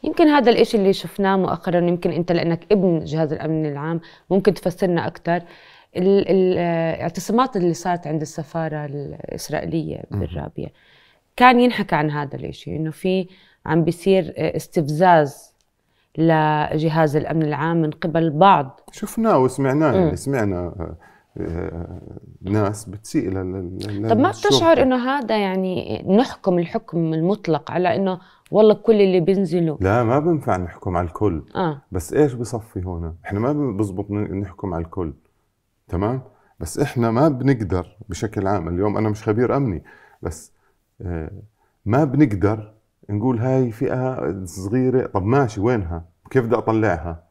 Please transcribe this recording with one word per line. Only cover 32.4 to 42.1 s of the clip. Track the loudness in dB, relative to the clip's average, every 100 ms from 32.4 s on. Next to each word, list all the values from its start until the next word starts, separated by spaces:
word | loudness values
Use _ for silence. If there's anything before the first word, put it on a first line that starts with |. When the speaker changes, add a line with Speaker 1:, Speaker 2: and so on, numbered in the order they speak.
| -6 -8 -8 -8 -8
Speaker 2:
هون؟ | -6 -8 -10 -6
إحنا | -2
ما | -2 -2 -4 -2
بزبط | -4 -4 -6
ن-، | -4 -4 -6
نحكم | -8 -8 -8
على | -6
الكل. | -8 -8 -8 -10 _ _ _ _ _ _ _
تمام؟ | -4 -2 -4 -8 _ _ _
بس | -12 -4
إحنا | -4 0 0
ما | 2 2
بنقدر | 2 0 0 0 -4 -4 _ -12
بشكل | -6 -6 -2 -2
عام، | -2 -2
اليوم | -2 0 0
أنا | -2
مش | -2
خبير | -2 0 2 0
أمني، | 0 -4 -10 -20 _ _
بس، | -10 -10 -18 _ _ _ _ _
آه، | -8 -8 -8 -14 -20 _ _ _ 0
ما | 2
بنقدر | 2